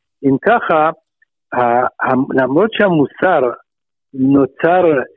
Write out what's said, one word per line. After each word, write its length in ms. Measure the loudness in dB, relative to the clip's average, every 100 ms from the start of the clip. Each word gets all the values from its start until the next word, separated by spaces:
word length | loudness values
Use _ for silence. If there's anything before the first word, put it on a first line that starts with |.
| _ _
אם 120 | -2 0
ככה, 480 | 0 0 0 0 0 -4 _ _ _ _ _
ה-, 320 | -4 0 0 -2 -4
ה-, 320 | -4 -2 -2
למרות 400 | -2 0 0 0
שהמוסר 680 | 0 0 0 -2 -2 -2 0 -2 -4 _ _ _ _ _
נוצר 680 | -4 2 2 2 0 0 2 2 0 -4